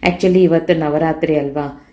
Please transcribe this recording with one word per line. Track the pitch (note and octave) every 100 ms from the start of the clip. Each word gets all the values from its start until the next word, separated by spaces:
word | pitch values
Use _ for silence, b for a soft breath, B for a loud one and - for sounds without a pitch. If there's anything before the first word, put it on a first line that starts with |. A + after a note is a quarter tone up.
| F3
Actually | F3+ F#3 F#3
ಇವತ್ತು | F3 D#3+ E3
ನವರಾತ್ರಿ | E3 D3+ D3+ D#3+ D#3 D#3 D3+
ಅಲ್ವಾ, | C#3 D3 C#3+ - -